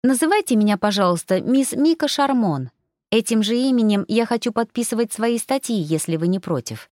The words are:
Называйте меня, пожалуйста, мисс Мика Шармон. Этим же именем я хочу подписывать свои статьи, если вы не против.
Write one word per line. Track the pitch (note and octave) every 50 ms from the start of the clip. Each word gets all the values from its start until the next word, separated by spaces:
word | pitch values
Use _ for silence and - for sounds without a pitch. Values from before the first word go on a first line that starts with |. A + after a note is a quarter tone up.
Называйте | - B3+ C4+ A#3+ D#4+ D#4 G4 G#4 - - B3+
меня, | G#3+ G#3 G#3 G#3 G3+
пожалуйста, | - G#3 G3 G3+ G3 F3+ F3 E3 - - F#3+ F#3
мисс | - - B3+ C4+ C4+ -
Мика | - A#3+ C#4+ D#4+ E4 E4 D#4 C#4+
Шармон. | - - C#4+ C#4 C#4 B3 A3 F#3 D3+ C#3 C3 B2 _ _ _ _ _ _ _ _
Этим | - A3+ A3 - A#3 A3
же | G#3 G3+ A#3
именем | A#3+ B3+ C4+ B3+ A#3+ A3 G#3+ G#3 G3+ F#3+ -
я | A3 A3+ A#3
хочу | A3+ A#3+ A3+ - B3
подписывать | A3 A#3 A#3 - _ A#3+ A#3 - A#3+ A3 A#3 A3+
свои | - - A3 A#3 A#3+ A#3
статьи, | - - C4 C#4 - - A#3
если | G3+ D#3+ D3 D#3+ D3+ - - E3
вы | D#3 E3
не | F3 F#3 F#3+
против. | - F3 E3+ C3 - - A2+ G#2+ - _